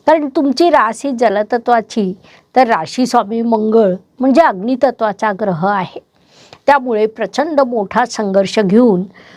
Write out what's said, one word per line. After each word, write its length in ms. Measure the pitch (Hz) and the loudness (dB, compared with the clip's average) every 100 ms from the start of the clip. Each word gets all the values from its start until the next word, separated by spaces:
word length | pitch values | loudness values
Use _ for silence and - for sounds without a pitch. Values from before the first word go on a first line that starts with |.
| - | 0
कारण 220 | 320 294 294 | 2 0 -2
तुमची 340 | 277 262 349 | -2 2 2
रास 320 | 294 220 226 277 | 2 0 -4 -6
ही 60 | |
जलतत्वाची, 1040 | 233 233 196 208 247 233 233 220 - 190 196 _ _ _ 254 | -2 0 0 -2 -4 0 0 0 -4 -4 -6 _ _ _ 2
तर 120 | 247 | 2
राशी 380 | 196 160 - 254 | 0 -4 -4 0
स्वामी 360 | 240 202 226 | 0 0 -4
मंगळ 520 | 233 226 220 226 202 185 _ - | -2 0 2 2 2 0 _ -4
म्हणजे 220 | 254 269 | 0 4
अग्नितत्वाचा 920 | 320 190 214 262 262 247 220 196 220 | 2 0 -4 0 0 0 -4 -2 -4
ग्रह 360 | 190 214 165 190 | -2 -4 -2 -2
आहे. 320 | 202 180 - _ _ _ _ - - - | -2 -6 -12 _ _ _ _ -20 -6 0
त्यामुळे 380 | 285 254 214 220 | 2 2 -2 -2
प्रचंड 560 | 220 202 - 311 294 | -2 -8 -4 -2 0
मोठा 440 | 262 240 196 220 240 | 0 -2 -2 -2 -2
संघर्ष 540 | - 208 190 190 - | -2 -2 0 0 0
घेऊन 440 | 196 208 247 180 190 - - | 2 4 4 2 -2 -12 -20